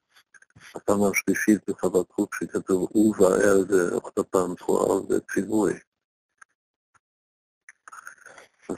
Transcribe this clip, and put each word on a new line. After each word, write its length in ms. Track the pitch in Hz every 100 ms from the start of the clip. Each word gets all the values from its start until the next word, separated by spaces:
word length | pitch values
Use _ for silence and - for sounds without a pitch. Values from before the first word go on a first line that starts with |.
| _ _ _ - _ - - -
הפעם 280 | - 101
השלישית 680 | 101 - - 92 - 101 -
בחבקוק 640 | - 92 92 87 - 101 -
שכתוב, 600 | 82 98 - 92 - -
"ובאר", 600 | 107 104 92 101 104 98 95
זה 260 | 95 87 95
עוד 240 | - - -
פעם 300 | 95 90 90
פועל, 460 | - 95 101 98 -
זה 100 | 98 -
ציווי. 400 | 98 98 107 98 - _ _ _ _ _ _ - _ _ _ _ _ _ _ _ _ _ _ - _ - - - - - - - _
אז 60 | -